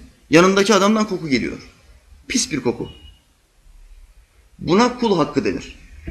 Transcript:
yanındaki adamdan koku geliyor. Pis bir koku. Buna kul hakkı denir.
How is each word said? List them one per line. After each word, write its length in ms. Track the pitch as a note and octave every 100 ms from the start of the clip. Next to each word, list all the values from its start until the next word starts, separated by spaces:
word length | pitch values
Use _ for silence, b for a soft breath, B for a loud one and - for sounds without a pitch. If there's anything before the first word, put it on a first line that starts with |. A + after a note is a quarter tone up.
| - _ -
yanındaki 440 | D#3 F#3+ G3 G3+
adamdan 340 | G3+ G3 A3 G#3+
koku 220 | F3+ D#3
geliyor. 280 | B2 D#2+ - - _ _ - _ - -
Pis 240 | C4 -
bir 80 | D3+
koku. 300 | A#2+ - - - - - _ _ _ _ _ - - - - _ _ _ _ -
Buna 400 | D3 F#3+ B3 B3
kul 180 | A3+ F3
hakkı 280 | C#3+ C3+ G#2+
denir. 340 | - - - - - -